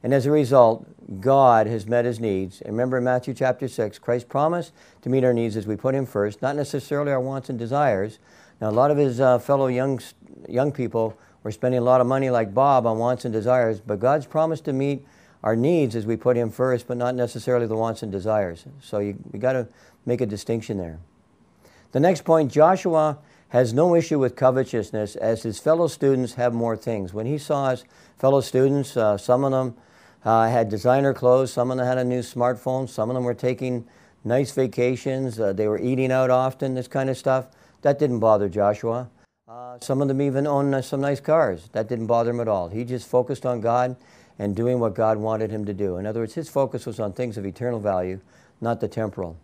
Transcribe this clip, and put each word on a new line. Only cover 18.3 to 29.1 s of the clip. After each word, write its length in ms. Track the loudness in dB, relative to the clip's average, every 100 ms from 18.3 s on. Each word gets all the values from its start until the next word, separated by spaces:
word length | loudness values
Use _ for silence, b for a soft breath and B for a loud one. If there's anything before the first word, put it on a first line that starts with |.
| 0 -2 -8 -18 -20
So 180 | -8 -6
you, 160 | -4 -8 -12
we 80 | -4
gotta 300 | -2 -2 -4 b b b -4
make 140 | -2
a 60 | -2
distinction 520 | -6 -6 -6 -4 -6
there. 220 | -6 -12 -20 _ _ _ _ _ b b b
The 80 | 2
next 240 | 2 2 4
point, 260 | 4 4
Joshua 680 | 6 6 4 2 2 0 -2 b b b
has 260 | 2 2
no 220 | 4 4 4
issue 240 | 2 0
with 160 | 0 2
covetousness 800 | 2 2 0 -4 -4 -4 -6 -4
as 260 | -2 -2
his 160 | -4 -4
fellow 300 | 0 2 0
students 480 | 0 0 2 -2 -2
have 180 | -2
more 240 | 0 -2 -2
things. 380 | -4 -6 -6 -8
When 100 | -6
he 140 | -6
saw 320 | -4 -2 0
his 120 | -4 -8 b b _
fellow 260 | 4 4
students, 540 | 2 2 2 2 -2 0
uh, 220 | 2